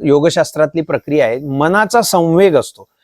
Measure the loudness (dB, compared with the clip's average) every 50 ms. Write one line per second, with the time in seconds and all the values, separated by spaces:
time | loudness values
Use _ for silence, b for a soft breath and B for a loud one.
0 | 0 2 2 2 2 2 0 0 -2 -2 -2 -2 -2 -2 -2 -4 -6 -4 -4 -6
1 | -4 -2 0 0 0 0 -2 -4 -6 -6 -4 -2 0 0 0 0 0 0 0 -2
2 | 0 0 0 0 2 2 2 4 4 4 4 2 0 -2 -8 -20 -20 _ _ _